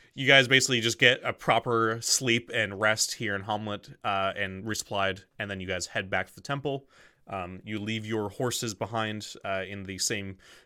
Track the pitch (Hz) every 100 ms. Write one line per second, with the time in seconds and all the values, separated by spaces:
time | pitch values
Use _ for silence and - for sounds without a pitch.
0 | - - 131 139 123 135 131 123 113 -
1 | 127 131 123 - - 117 131 113 113 113
2 | - - 131 117 117 117 104 98 107 107
3 | - - 110 101 98 107 107 104 - -
4 | 113 98 98 95 95 95 110 107 - 101
5 | 98 95 - - 104 95 92 92 - 113
6 | 95 98 95 - - 143 143 135 - -
7 | - _ - 98 90 92 107 107 104 110
8 | 107 110 104 - 127 - 120 101 104 117
9 | 110 107 - - 101 95 92 101 95 95
10 | - 110 98 95 - -